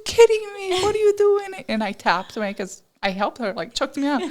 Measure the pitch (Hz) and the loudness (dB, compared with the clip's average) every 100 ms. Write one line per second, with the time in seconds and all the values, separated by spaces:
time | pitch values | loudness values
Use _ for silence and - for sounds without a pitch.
0 | - - 466 440 415 403 392 370 392 427 | 0 6 6 6 -4 -10 -4 0 0 2
1 | 415 403 415 403 403 381 - 220 214 208 | 2 4 4 2 -2 -10 -6 -4 -4 -4
2 | 226 175 190 - 208 202 190 - _ _ | 0 0 -2 -6 -6 -6 -8 -10 _ _
3 | 202 190 208 - 226 202 170 - 285 285 | -6 -2 -4 -4 -6 -6 -6 -6 -6 -4
4 | 277 285 320 | -2 -2 -2